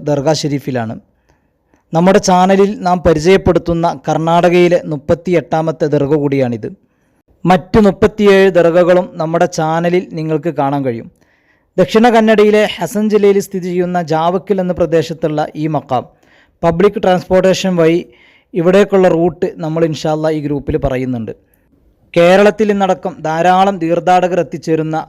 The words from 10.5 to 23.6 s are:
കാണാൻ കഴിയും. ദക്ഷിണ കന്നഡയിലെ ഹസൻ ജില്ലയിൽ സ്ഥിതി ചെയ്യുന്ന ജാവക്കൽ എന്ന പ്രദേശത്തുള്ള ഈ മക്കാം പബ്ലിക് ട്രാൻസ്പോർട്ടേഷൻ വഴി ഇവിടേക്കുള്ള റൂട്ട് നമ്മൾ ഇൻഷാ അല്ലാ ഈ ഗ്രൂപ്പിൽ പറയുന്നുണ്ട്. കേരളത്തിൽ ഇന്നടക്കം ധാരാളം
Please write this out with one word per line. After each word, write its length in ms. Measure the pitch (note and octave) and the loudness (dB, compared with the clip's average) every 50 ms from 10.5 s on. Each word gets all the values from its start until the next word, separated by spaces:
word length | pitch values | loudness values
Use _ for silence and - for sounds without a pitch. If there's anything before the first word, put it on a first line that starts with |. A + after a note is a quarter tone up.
| D#3 C#3+ | -4 -2
കാണാൻ 220 | C#3+ C#3 C#3+ C#3+ C#3 | -2 -2 -2 -4 -4
കഴിയും. 240 | C3 A#2 A2+ A#2+ - - _ _ _ _ _ _ _ _ _ _ _ _ - | -4 -6 -8 -10 -16 -20 _ _ _ _ _ _ _ _ _ _ _ _ -2
ദക്ഷിണ 280 | F#3 F3 - A3 A3 B3 | -2 0 2 2 2 4
കന്നഡയിലെ 540 | A3 A3+ A3 A3 A3 G3+ G#3 G#3+ G#3 G#3+ G#3+ F#3 - | 4 4 4 4 4 2 2 2 2 2 0 0 -2
ഹസൻ 340 | - F3+ D#3+ - G3+ G#3+ G#3+ | -6 -8 -6 -4 -2 -2 0
ജില്ലയിൽ 300 | G3+ G#3+ G3+ G3+ G3 G3 | 0 2 2 4 2 2
സ്ഥിതി 300 | G3 - - F#3+ E3+ F3+ | 0 -4 -6 -8 -6 -4
ചെയ്യുന്ന 280 | F3 F3+ F3+ F3 F3+ F3 | -2 -2 -2 -2 -2 -4
ജാവക്കൽ 560 | F3 D3 E3 D#3 D#3+ E3+ F3+ F#3+ F#3 - G#3 F#3+ | -4 -2 -2 -2 0 0 -2 -2 -2 -4 -4 -2
എന്ന 120 | F#3 F3+ F3+ | -2 -4 -2
പ്രദേശത്തുള്ള 760 | D#3 F3 D#3 D3+ E3 D#3 D#3+ E3 C#3 - D#3+ D3+ D3+ D3+ - - | -2 -2 0 0 0 0 -2 -6 -6 -6 -4 -2 -2 -4 -6 -6
ഈ 120 | D#3 D3+ D#3+ | -6 -6 -4
മക്കാം 380 | D#3 C#3+ B2+ - C3+ B2 - - _ _ _ _ _ _ _ _ _ _ - | -4 -6 -6 -4 -4 -6 -6 -6 _ _ _ _ _ _ _ _ _ _ -2
പബ്ലിക് 380 | E3+ E3 E3 F#3 G#3 G3+ G#3+ - | -2 0 2 2 0 0 0 0
ട്രാൻസ്പോർട്ടേഷൻ 720 | G3 F#3 F3+ - - F#3 F#3 F3+ F#3+ F#3 F3+ - F#3+ F#3 | 0 0 0 0 0 0 2 2 2 0 0 -2 -2 0
വഴി 240 | E3+ E3 D#3+ E3 F3 - - _ _ _ _ _ _ _ _ - | 2 2 2 2 0 -2 -6 _ _ _ _ _ _ _ _ -6
ഇവിടേക്കുള്ള 540 | G3+ D#3+ F3 F#3 G3 G#3 G3+ - G3 F#3 F#3 | -2 2 2 4 4 4 2 2 2 2 4
റൂട്ട് 400 | F3 D#3+ E3+ F3+ E3 - - F3+ - | 2 2 0 0 -2 -2 -6 -6 -6
നമ്മൾ 260 | - E3+ D#3 D#3 D#3+ E3 | -6 -8 -6 -2 -2 -2
ഇൻഷാ 260 | E3 D#3 - - E3 | -2 -2 -2 -4 -4
അല്ലാ 180 | D#3 D#3 D#3 D#3+ | -4 -2 -2 -2
ഈ 100 | D#3+ D#3 | -2 -2
ഗ്രൂപ്പിൽ 360 | C#3+ C#3+ D3 C#3+ C3 - D3 D#3 | -4 -4 -6 -6 -6 -4 -4 -4
പറയുന്നുണ്ട്. 560 | C3 C#3 C3 B2+ C3 B2+ B2+ A#2+ A2+ G#2+ - _ _ _ _ _ _ _ _ _ _ _ _ _ _ _ - | -2 -2 -4 -4 -4 -4 -6 -6 -8 -10 -12 _ _ _ _ _ _ _ _ _ _ _ _ _ _ _ 0
കേരളത്തിൽ 540 | E3+ E3+ F3 F#3 G3 G#3 G#3 G3+ - A3 G#3 | 2 4 4 4 4 4 4 2 0 0 -2
ഇന്നടക്കം 420 | G#3 G3+ G3 F#3 F#3 F#3 - F#3+ F3+ - | 0 0 0 -2 -2 -2 -4 -10 -10 -8
ധാരാളം 540 | D#3+ D#3 D#3 D#3+ E3+ F3+ F3+ F#3 | -8 -6 -2 0 2 2 2 2